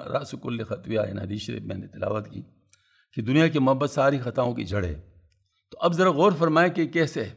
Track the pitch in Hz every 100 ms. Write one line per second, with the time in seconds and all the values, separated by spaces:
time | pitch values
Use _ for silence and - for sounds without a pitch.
0 | - 135 139 - 123 120 110 104 - 110
1 | 101 98 98 104 113 110 104 98 98 -
2 | 101 107 104 101 - _ _ _ _ _
3 | _ - 113 147 165 156 131 131 143 -
4 | 135 139 120 113 123 120 98 101 90 73
5 | - _ _ _ _ _ _ - 170 170
6 | 185 147 202 156 165 160 180 175 156 165
7 | 156 156 98